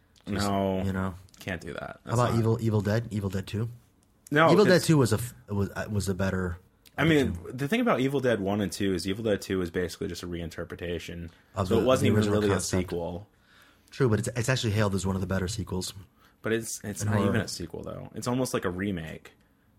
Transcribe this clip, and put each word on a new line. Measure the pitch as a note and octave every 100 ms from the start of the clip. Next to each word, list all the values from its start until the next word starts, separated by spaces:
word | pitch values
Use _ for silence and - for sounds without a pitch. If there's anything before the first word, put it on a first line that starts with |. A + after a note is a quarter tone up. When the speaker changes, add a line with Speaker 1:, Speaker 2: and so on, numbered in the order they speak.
| _ _ -
Speaker 1:
Just, | G2+ G2+
Speaker 2:
No. | G2 G2 F#2+ F#2+
Speaker 1:
you |
know. | F#2 F#2+ F2+ - -
Speaker 2:
Can't | - E2+
do | E2+
that. | -
Speaker 1:
How | - -
Speaker 2:
That's | - A#2
Speaker 1:
about | A#2+
Speaker 2:
not | A2+
Speaker 1:
Evil, | A2+ A2
Evil | A2+ G#2+
Dead? | G2+ A2 A#2+
Evil | G#2 G2
Dead | F#2+ F#2
two? | G#2 A#2 - _ _ _ _ -
Speaker 2:
No, | D3 D#3+
Speaker 1:
Evil | F3+ G3
Dead | F3
Speaker 2:
it's | -
Speaker 1:
two | D3+
was | A#2
a | G#2
f-, | - - -
was, | G2+ G2
uh, | - -
was | G#2 F#2
a |
better | F#2 F#2+ F#2 F2+ F2 - _ - -
Speaker 2:
I | D#3
mean, | D3+ A#2+
Speaker 1:
two. | E2+ -
Speaker 2:
the | B2 C#3
thing | A#3
about | A#3+ D#3
Evil | C3 C#3
Dead | B2 G#2+
one | F#2+ G#2
and | F#2+
two | - G2
is | F2+ F#2+
Evil | G2+
Dead | A2 G2
two | - F#2+
was | F2
basically | F#2 F2 - F2
just | E2+
a | F2+
reinterpretation. | E2+ E2 - E2+ F2 F2 E2+ - F2 E2+ - _ -
Speaker 1:
Of | F#2+
Speaker 2:
So | A2+
Speaker 1:
the, |
Speaker 2:
it | A2+
wasn't | C3
Speaker 1:
the | -
Speaker 2:
even | G#2
Speaker 1:
original | G#2 G#2
Speaker 2:
really | G#2
Speaker 1:
concept. | F#2+ -
Speaker 2:
a | F#2+
sequel. | F2+ F2 E2 F2 - _ _ - - _ _
Speaker 1:
True, | - C3
but | G#2
it's, | A#2 B2
it's | A#2+
actually | C3 A#2
hailed | G#2 G#2 F#2+
as | F#2+
one | F#2+
of |
the | F#2
better | F#2+ F2+
sequels. | - F2 F#2 - G2 F#2 _ _ _
Speaker 2:
But | A2
it's, | A2+ A2+ -
it's | G#2+ G2
Speaker 1:
In | G#2
Speaker 2:
not | G#2
Speaker 1:
horror. | G2+
Speaker 2:
even | G2+
a | E2+
sequel, | - E2+ -
though. | D#2 F#2 F#2+ -
It's | B2
almost | B2 B2+
like | B2 F#2+
a |
remake. | F2+ G2+ F2+ D#2+ D#2 - - _ _ _